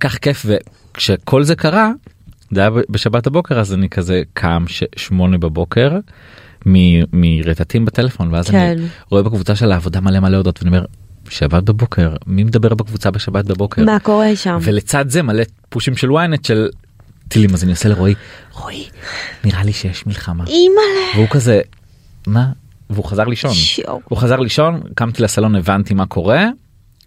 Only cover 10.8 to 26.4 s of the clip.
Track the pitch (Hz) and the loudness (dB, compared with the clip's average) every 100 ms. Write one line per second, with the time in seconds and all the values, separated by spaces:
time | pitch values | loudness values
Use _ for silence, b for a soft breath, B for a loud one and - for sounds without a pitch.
10.8 | 90 - - - - - 73 85 104 107 | 0 -10 -20 -20 -14 -4 0 0 2 0
11.8 | 120 - 82 80 - 95 110 113 110 113 | 0 0 0 -2 -4 0 2 2 2 0
12.8 | 107 113 101 98 - 98 101 92 101 - | -4 -4 -4 -4 -4 -4 -2 -2 -2 2
13.8 | 220 214 - 208 214 208 190 170 - 104 | 2 2 2 2 2 0 -2 -2 0 -2
14.8 | - 143 139 143 143 107 113 - - 120 | 0 -2 0 0 0 0 -2 -6 -10 -6
15.8 | 117 123 127 147 170 147 - 110 110 - | -4 -2 0 0 0 -2 0 0 0 -4
16.8 | - - - - - 110 101 90 90 87 | -20 -20 -20 -20 -4 2 2 2 0 0
17.8 | 107 98 95 101 B B B - - - | 0 2 2 0 B B B -18 -16 -14
18.8 | - - B B B B 107 92 101 104 | -16 -16 B B B B -2 0 -2 -2
19.8 | 95 92 - 101 - 85 85 330 359 392 | -6 -6 -8 -8 -6 -6 -2 2 4 4
20.8 | 427 392 - 104 110 143 120 107 - - | 2 0 -2 2 2 2 2 2 0 -10
21.8 | - - - - - 110 127 131 - - | -20 -20 -20 -14 -2 0 0 -4 -14 -20
22.8 | - 104 98 101 113 117 143 95 80 - | -10 -8 -4 -2 -2 -2 -2 -2 -2 -4
23.8 | - 247 - 110 120 131 123 - 156 170 | -6 -10 -6 -2 0 0 0 0 0 0
24.8 | - - 117 117 110 - 110 104 85 98 | -6 -4 -4 0 -2 2 2 2 2 0
25.8 | 95 98 92 - 87 135 | 0 0 -2 -2 0 2